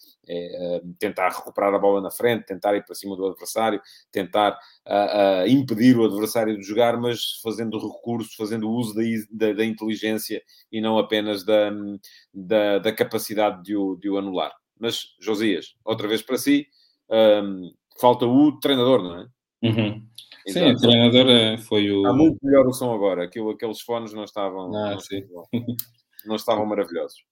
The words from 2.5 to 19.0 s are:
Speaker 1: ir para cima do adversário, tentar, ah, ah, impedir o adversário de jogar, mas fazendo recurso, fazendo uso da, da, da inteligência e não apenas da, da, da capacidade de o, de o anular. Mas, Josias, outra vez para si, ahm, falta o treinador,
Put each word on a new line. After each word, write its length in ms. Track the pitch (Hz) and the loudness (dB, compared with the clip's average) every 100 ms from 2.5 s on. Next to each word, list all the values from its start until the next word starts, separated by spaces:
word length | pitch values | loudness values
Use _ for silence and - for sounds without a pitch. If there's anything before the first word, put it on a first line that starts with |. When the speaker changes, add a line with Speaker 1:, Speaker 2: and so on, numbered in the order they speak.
| 90 104 101 | -6 -2 -2
Speaker 1:
ir 80 | |
para 100 | - | -4
cima 220 | 87 101 92 | -12 -10 -6
do 100 | 95 | -6
adversário, 540 | 87 87 110 113 101 - - _ | -6 -8 -4 -2 -4 -8 -20 _
tentar, 480 | 104 87 104 104 - - _ - | -6 -2 0 0 0 -10 _ -4
ah, 540 | 101 104 104 98 92 | -2 0 2 2 4
ah, 80 | 98 | 2
impedir 500 | 139 127 107 127 117 | 2 2 2 4 6
o 60 | |
adversário 520 | 110 98 107 117 110 104 | 4 0 -2 -2 -2 -4
de 40 | |
jogar, 360 | 98 104 117 120 | -4 0 0 0
mas 420 | 120 117 - - | -4 -4 -6 -8
fazendo 360 | 113 107 113 107 | -8 -6 -6 -6
recurso, 580 | 107 - - 117 107 - | -8 -10 -8 -6 -8 -8
fazendo 340 | 104 113 107 | -6 -4 -4
uso 240 | 120 110 | -4 -4
da, 80 | 104 113 113 107 | -4 -2 -4 -6
da, 220 | 110 107 | -2 -2
da 100 | 101 | 0
inteligência 800 | 113 110 110 104 110 107 - 104 - _ _ | -2 -4 -6 -4 -4 -4 -6 -10 -12 _ _
e 100 | 110 | -4
não 180 | 110 110 | 0 0
apenas 460 | 101 107 107 101 | 0 -2 -2 -4
da, 260 | 92 107 104 104 101 101 - - _ | 0 2 2 -4 -10 -12 -16 -20 _
da, 460 | 98 92 107 104 101 | -16 -2 0 2 2
da 140 | 104 | 0
capacidade 720 | 110 - 110 - 107 104 92 | -2 -2 -4 -4 0 0 -2
de 120 | 90 | -6
o, 220 | 104 95 90 | -4 -4 -4
de 140 | 101 | -4
o 80 | 98 | -4
anular. 340 | 98 90 76 - _ _ | -4 -6 -6 -10 _ _
Mas, 380 | 113 - - _ | -6 -6 -10 _
Josias, 560 | 110 104 110 82 - _ | -6 -2 0 -2 -6 _
outra 240 | - 113 104 | -6 -4 -2
vez 140 | 110 | -4
para 140 | - 123 | -2 -2
si, 300 | 139 143 143 _ _ _ - | 2 0 0 _ _ _ 0
ahm, 600 | 110 107 104 101 95 90 - _ - | 4 6 6 2 -8 -12 -18 _ 2
falta 260 | 123 120 120 | 4 4 4
o 320 | 131 151 131 | 6 4 4
treinador, 420 | 143 131 123 123 | 0 2 4 2